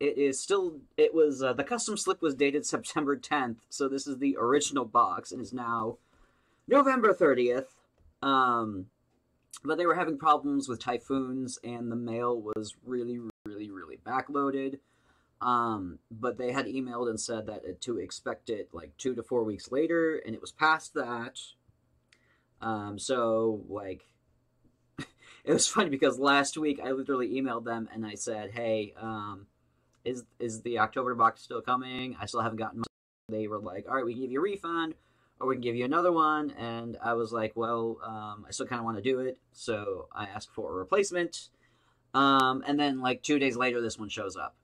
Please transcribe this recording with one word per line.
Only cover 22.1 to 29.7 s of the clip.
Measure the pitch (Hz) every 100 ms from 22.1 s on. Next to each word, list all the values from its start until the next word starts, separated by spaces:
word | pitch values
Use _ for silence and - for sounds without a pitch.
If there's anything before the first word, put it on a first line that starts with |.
| _ _ _ _ _
Um, | 113 110 104 101
so, | - 127 117 113 113 107 90
like, | 98 98 92 - _ _ _ _ _ _ _ _ -
<laughs> | - _ - -
it | -
was | 151 -
funny | - 180
because | 135 143 127
last | 139 139 139 165
week | 151 139
I | 120
literally | 135 135 135 123
emailed | 127 135 117
them | 117 117 113
and | 110 107
I |
said, | 104 - 110 104
"Hey, | 117 117 110 104 -
um, | 110 107 104 95 104 _ _